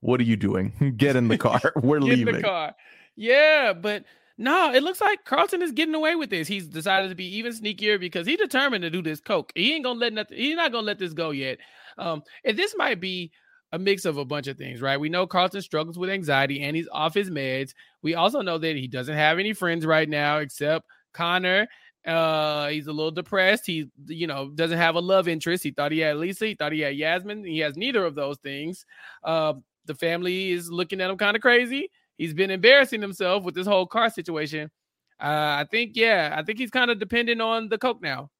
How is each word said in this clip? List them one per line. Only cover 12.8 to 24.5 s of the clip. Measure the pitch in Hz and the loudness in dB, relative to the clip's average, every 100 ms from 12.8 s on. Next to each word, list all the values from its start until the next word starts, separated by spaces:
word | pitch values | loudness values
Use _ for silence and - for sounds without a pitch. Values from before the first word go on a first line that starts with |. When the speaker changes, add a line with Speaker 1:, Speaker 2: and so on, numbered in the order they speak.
| 285 214 | -2 -2
Speaker 2:
be | 185 185 170 _ _ _ _ | -4 -6 -8 _ _ _ _
a | 165 | -4
mix | 190 196 | 0 0
of | 185 143 | 0 -4
a | |
bunch | 135 147 135 | -4 -4 -6
of | 135 | -10
things, | 135 117 | -12 -6
right? | 135 139 | -2 0
We | 151 | 0
know | 175 185 | 0 0
Carlton | 185 185 196 | 2 0 0
struggles | 180 156 165 170 | -4 -4 -4 -6
with | 185 | -6
anxiety | 196 160 139 139 139 | -4 2 2 2 0
and | 143 156 | -4 -4
he's | 170 | -4
off | - 156 | -2 0
his | 180 202 | 0 -2
meds. | 156 135 131 135 - - _ | -2 -4 -4 -6 -12 -20 _
We | - | -4
also | 165 180 269 | 2 2 2
know | 190 165 | -2 -2
that | 160 151 | -2 -4
he | 131 | -6
doesn't | 127 127 151 | -6 -4 2
have | 151 165 | 2 4
any | 202 | 0
friends | 220 180 170 | -2 -2 0
right | 160 160 156 | 2 2 4
now | 151 147 151 | 0 0 0
except | 151 - 147 160 - _ _ | -2 -4 -2 -2 -4 _ _
Connor. | - 170 180 185 185 220 - - _ - | -6 0 0 2 2 2 -4 -20 _ -2
Uh, | 165 165 156 151 151 147 | 2 2 2 0 0 -2
he's | 156 147 | -4 -6
a | |
little | 151 156 | -4 -4
depressed. | 160 180 202 185 220 - | -4 -4 2 4 4 0
He, | 160 147 _ 143 | -6 -6 _ -14
you | 160 170 | -8 -6
know, | 139 139 | -4 -8